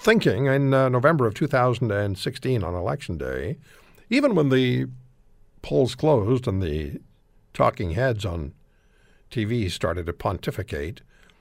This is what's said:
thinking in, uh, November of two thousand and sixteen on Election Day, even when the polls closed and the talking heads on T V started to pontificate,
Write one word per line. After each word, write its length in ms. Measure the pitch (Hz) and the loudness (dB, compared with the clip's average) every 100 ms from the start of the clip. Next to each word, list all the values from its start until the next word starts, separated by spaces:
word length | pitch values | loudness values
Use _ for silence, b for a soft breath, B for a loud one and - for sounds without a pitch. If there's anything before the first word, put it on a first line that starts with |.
thinking 460 | 214 226 143 101 139 | 2 4 4 2 2
in, 260 | 139 139 | 2 4
uh, 160 | 135 131 | 4 4
November 380 | 123 143 160 117 | 4 4 4 2
of 80 | |
two 140 | 104 156 | 0 0
thousand 420 | 131 127 120 117 | 2 2 2 0
and 260 | 101 101 98 | 0 -2 -2
sixteen 460 | - 123 127 123 | -6 -6 -2 -2
on 120 | 85 | -2
Election 440 | 90 98 147 - 82 | -4 -4 -6 -6 -6
Day, 400 | 65 65 82 151 b b b b b | -6 -6 -6 -8 b b b b b
even 240 | 254 285 185 | 2 2 2
when 120 | 143 | 4
the 380 | 131 127 127 131 - - _ _ - - - | 4 2 0 -4 -10 -20 _ _ -20 -20 -16
polls 340 | - 147 123 - | -2 0 0 0
closed 500 | 156 135 101 127 120 | 2 2 2 0 0
and 160 | 95 | -2
the 380 | 87 76 73 - - _ _ _ _ | -2 -4 -6 -10 -16 _ _ _ _
talking 380 | - 123 - 92 | 0 0 0 -4
heads 320 | 82 131 107 | -2 -2 -2
on 280 | 98 85 78 - _ _ _ _ _ _ - | -4 -6 -8 -12 _ _ _ _ _ _ -10
T 140 | 120 | -6
V 240 | 104 120 95 | -2 -2 -2
started 380 | - - 85 85 | -4 -4 -4 -6
to 60 | |
pontificate, 920 | - 104 92 - - 95 73 76 - - b b b | -6 -6 -6 -6 -8 -8 -8 -8 -10 -18 b b b